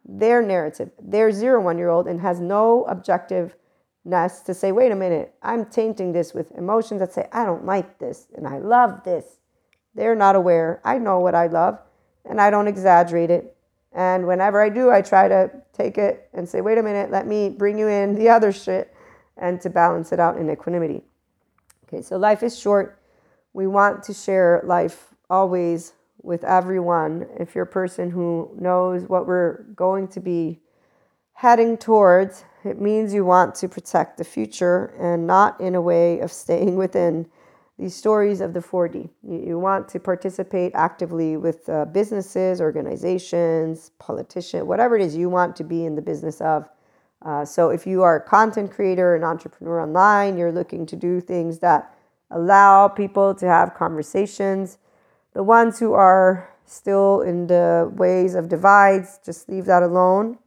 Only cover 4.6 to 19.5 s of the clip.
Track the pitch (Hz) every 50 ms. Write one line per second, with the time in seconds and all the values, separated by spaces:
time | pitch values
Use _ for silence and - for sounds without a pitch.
4.6 | - 196 190 226 254 247 208 190 190 185 170 156 - - _ _ - - 226 233
5.6 | 214 220 - - 220 220 208 214 185 180 165 175 165 165 - - 160 - - 170
6.6 | 175 185 214 226 220 226 214 196 190 180 - - - - - 226 240 202 170 -
7.6 | - 185 196 196 180 - _ _ 147 123 135 - _ _ _ - 151 139 139 139
8.6 | - 202 233 247 247 220 180 - - 185 180 156 - - _ _ _ _ _ _
9.6 | _ _ _ _ _ _ _ 220 208 226 226 220 202 196 196 196 180 180 170 165
10.6 | 165 160 175 - - - - 269 233 208 190 180 180 180 175 170 170 170 170 165
11.6 | 170 190 208 - - _ _ _ _ _ _ _ _ - - 214 202 208 202 208
12.6 | 208 208 202 196 185 190 175 170 175 170 170 170 170 165 175 170 - - - _
13.6 | _ _ _ _ _ _ _ - 185 185 185 185 180 180 180 180 190 208 202 208
14.6 | 214 214 208 240 254 247 233 196 - - - 190 196 196 190 190 185 185 - -
15.6 | - _ _ - - - 196 - 208 202 - - - _ - - 175 180 - 190
16.6 | 185 208 220 233 226 214 202 202 202 - 196 196 - - 208 214 202 196 - 202
17.6 | 202 208 208 214 214 214 208 202 202 202 202 202 220 233 233 226 220 202 190 -
18.6 | - - 185 - - - _ _ _ _ _ _ _ _ _ - - 175